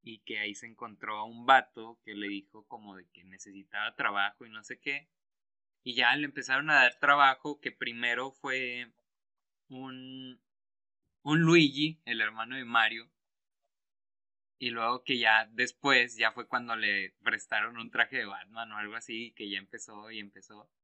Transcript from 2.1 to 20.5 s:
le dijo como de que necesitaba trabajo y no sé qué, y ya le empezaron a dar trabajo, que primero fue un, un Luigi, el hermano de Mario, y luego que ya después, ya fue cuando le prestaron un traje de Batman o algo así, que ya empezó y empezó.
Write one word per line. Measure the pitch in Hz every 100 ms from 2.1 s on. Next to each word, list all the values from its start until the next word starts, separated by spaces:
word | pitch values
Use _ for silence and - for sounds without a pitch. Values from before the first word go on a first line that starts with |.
le | 104 101
dijo | 101 98 110 107
como | 120 104 95
de | 85
que | _
necesitaba | 90 95 104 98 98 104 110 -
trabajo | 123 101 101 - 117
y |
no | 110
sé | 107 127
qué, | - 139 160 _ _ _ _ _ _ _
y | - 120
ya | 123 139
le | 147
empezaron | 139 127 131 151
a | 147
dar | 123 -
trabajo, | 143 143 139 131 151 147
que | 127
primero | - 123 117 120 120 135
fue | 135 139 131 127 123 120 _ _ _ _ _ _ _ _
un, | 131 131 127 131 131 131 127 _ _ _ _ _ _ _ _
un | 143 156
Luigi, | 165 170 147 131 151 160 -
el | 117
hermano | 107 110 113 131
de | 120
Mario, | 117 110 113 113 _ _ _ _ _ _ _ _ _ _ _ _ _ _ _
y | 123
luego | 117 113 123
que | - 127
ya | 110 110 110
después, | 113 123 - 139 131 120 110
ya | 113
fue | 117 117
cuando | 123 120 113
le | 104 101 95 _
prestaron | 110 110 - 110 110 120
un | 113
traje | 120 113 131
de | 107
Batman | 98 95 113 113
o | 107
algo | 104 113
así, | - 113 117 -
que | 104
ya | 98
empezó | 98 113 - 107 107
y | 113
empezó. | 101 98 _